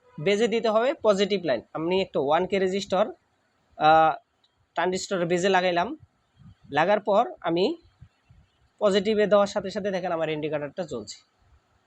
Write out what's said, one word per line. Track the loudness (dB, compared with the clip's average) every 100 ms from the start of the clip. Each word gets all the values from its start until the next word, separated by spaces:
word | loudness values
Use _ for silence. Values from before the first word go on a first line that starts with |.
| _ -6
বেজে | -2 0 0
দিতে | 0 0
হবে | 2 0 0
পজিটিভ | 2 2 2 0
লাইন। | -2 -2 -4
আমি | -6 -2 -2
একটা | -2 -2
ওয়ান | 0 0 0
কে | -2
রেজিস্টর, | -2 -2 -2 -2 -2 -4 _ _ _ _ _ 0
আহ, | 4 6 4 0 _ _ _ _ _ -4
ট্রানজিস্টর | -2 -2 -4 -4 0
বেজে | 0 2
লাগাইলাম। | 2 2 0 -2 -6 -16 _ _ _ -20 -20 -6
লাগার | 0 2 0
পর | 2 0 0 -2
আমি | -4 0 -2 -4 _ _ -20 _ _ _ _ _ _ -2
পজিটিভে | 2 2 0 0 4
দেওয়ার | 4 2
সাথে | -2 -8
সাথে | -8 -6
দেখেন | -6 -4
আমার | -4 -4
ইন্ডিকেটরটা | -4 -4 -6 -8 -10
জ্বলছে, | -10 -10 -12 -18 _ _ _ _ _ _